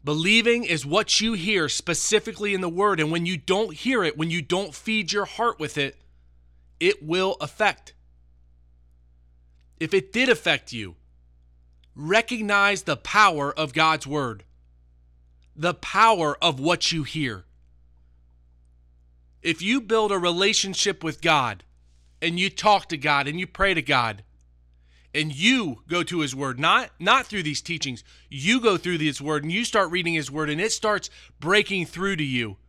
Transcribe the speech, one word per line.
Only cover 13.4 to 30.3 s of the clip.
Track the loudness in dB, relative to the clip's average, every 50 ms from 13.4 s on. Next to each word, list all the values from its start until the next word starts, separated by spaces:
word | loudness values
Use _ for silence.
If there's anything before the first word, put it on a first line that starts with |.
| -2 -2 -2
of | -4 -4 -2 2
God's | 2 2 2 2 0 -4
word, | -6 -4 -4 -4 -4 -6 -10 -16 _ _ _ _ _ _ _ _ _ _ _ _ _ _ _ _ _ _ _ _ _ _
the | -4 -2 -2 -2
power | -4 -10 -4 2 4 6 6 6 4 2 0 0 2
of | 2 0 2 2
what | 0 0 0 2 0 -2 -2
you | -2 -4
hear. | -4 -4 -4 -4 -4 -6 -8 -14 _ _ _ _ _ _ _ _ _ _ _ _ _ _ _ _ _ _ _ _ _ _ _ _ _ _ _ _ _ _ _ _ _ _ _ _ _ _ _ -4
If | -4 -2 -2
you | 0 0 0 0
build | 0 0 2 2 2 2 0
a |
relationship | 0 0 0 2 2 2 2 2 2 0 -2 -2 -2 -2 -2 -2 -2 -6
with | -8 -6 -2
God | 2 2 2 4 2 0 -6 -8 -14 _ _ _ _ _ _ _ _ _ _ _
and | -4 -2 0 0
you | -2 -2
talk | -4 0 4 4 4 4 2
to | -4 -8
God | -2 0 2 2 2 0
and | -2 -4
you | -6 -8
pray | -8 _ 0 0 2 2
to | 0
God | 2 2 2 2 2 0 -4 -8 -14 _ _ _ _ _ _ _ _ _ _ _ _ _ _ _ _ _ -4
and | -4 -4 -4 -4
you | 0 2 2 2 2 0 -4 -6 -10 _
go | -4 -4 -2 -2
to | -2 -2 -2
his | -2 -2 -4
word, | -4 -6 -6 -4 0
not, | 2 2 2 2 0 -4 _ _
not | 2 4 4 4 2
through | -2 -6 -6 -4
these | -4 -6 -6
teachings, | -6 -8 -8 -6 -6 -8 -8 -10 -14 _ -20 -20 -20 _
you | -14 -4 2 2 2 4
go | 4 2 2
through | 2 0 -2 -2
his | 0 0 -2 -2 -2
word | -4 -2 -2 -2 -2
and | -2
you | -2 -2 -2
start | 0 2 0 0 2
reading | -2 -4 -2 -2 -2
his | -2 -4
word | -4